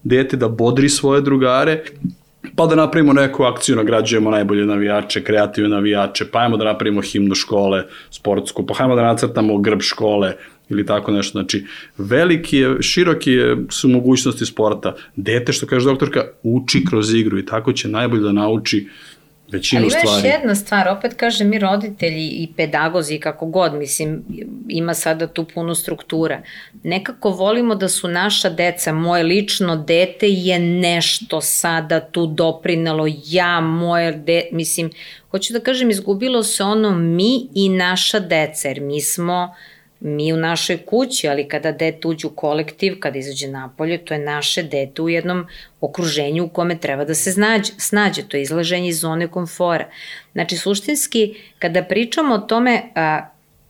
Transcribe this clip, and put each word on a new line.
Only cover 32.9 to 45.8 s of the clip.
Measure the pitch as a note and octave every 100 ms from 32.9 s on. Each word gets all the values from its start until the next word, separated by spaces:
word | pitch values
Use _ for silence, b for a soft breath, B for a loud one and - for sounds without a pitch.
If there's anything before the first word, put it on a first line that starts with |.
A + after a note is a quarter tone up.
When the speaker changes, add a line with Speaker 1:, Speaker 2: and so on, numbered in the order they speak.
| D#3 D#3 D3+ D3
Speaker 2:
ja, | F3 F3 E3+
moje | D#3+ E3 E3+ E3+ E3+
de-, | D#3 D3 E3+ E3+
mislim, | E3 D#3 - E3 B B B B
hoću | G3 -
da | A#3
kažem, | A3+ C4 B3
izgubilo | G3 F#3+ G3 B3+ B3
se | G#3+ -
ono | G3 A3 G#3+
mi | F3 E3 E3+ G#3 C4 B3+ G3
i | G3
naša | F#3 F3+ F#3 - G#3+
deca, | F3 E3 D3+ - C#3+
jer | C3+
mi | C#3+ D3
smo, | D3 - E3+ F3+ F3 B B B B _
mi | D3+ D3 D#3
u | D#3+
našoj | E3 E3 - E3+
kući, | - A3 C4 - D3+
ali | C#3+ C#3+
kada | D3 D#3+
dete | D#3 D#3+ D#3 E3
uđe | D#3 D#3
u |
kolektiv, | - D3+ D3+ D#3 - G3 F#3+
kada | D3+ C3+
izađe | C3+ C3+ C#3
napolje, | C3+ C3 - D#3+ E3+
to | E3+
je | D#3
naše | D3 D3 C#3+ -
dete | D#3+ D3 C#3 -
u | E3
jednom | E3 E3+ F3+ F3 B B _